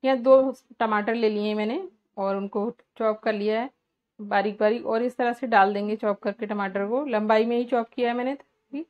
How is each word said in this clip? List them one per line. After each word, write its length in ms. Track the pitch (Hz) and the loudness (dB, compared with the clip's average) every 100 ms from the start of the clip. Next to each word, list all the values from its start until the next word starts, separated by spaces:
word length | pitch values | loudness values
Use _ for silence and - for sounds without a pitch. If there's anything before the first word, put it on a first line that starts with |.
यहाँ 140 | 262 269 | 2 0
दो 360 | 240 262 262 247 _ - | 6 6 6 -4 _ -4
टमाटर 340 | 226 214 208 | -2 0 0
ले 140 | 233 214 | 0 0
लिए 240 | 208 208 | 0 -2
मैंने 280 | 214 214 277 381 _ _ - | -2 -2 -4 -8 _ _ -6
और 200 | 196 196 | -4 -2
उनको 340 | 196 208 208 240 _ _ | -4 -4 -4 -6 _ _
चॉप 220 | 220 214 | -2 -2
कर 120 | 226 | -2
लिया 280 | 214 202 214 | -2 -2 -2
है 100 | 254 _ _ _ _ _ | -4 _ _ _ _ _
बारीक 400 | 208 202 202 208 | -2 0 0 0
बारीक 260 | 214 233 - | 0 0 -2
और 160 | 226 | -2
इस 140 | 247 247 | -2 -2
तरह 160 | 247 | -2
से 140 | 240 262 | -2 0
डाल 240 | 226 196 | 4 4
देंगे 220 | 202 208 214 | 2 -4 -2
चॉप 240 | 214 202 | -2 -2
करके 260 | 208 202 214 | -4 -6 -6
टमाटर 400 | 208 196 196 202 | -4 -4 -4 -2
को, 180 | 240 294 | -4 -2
लंबाई 400 | 220 214 220 226 | -2 2 2 4
में 100 | 240 | 0
ही 80 | 240 | 0
चॉप 220 | 247 226 | -2 -2
किया 200 | - 240 | -2 -2
है 80 | 240 | -2
मैंने 180 | 247 277 - _ _ | -4 -6 -12 _ _
भी। 120 | 277 330 | -12 -12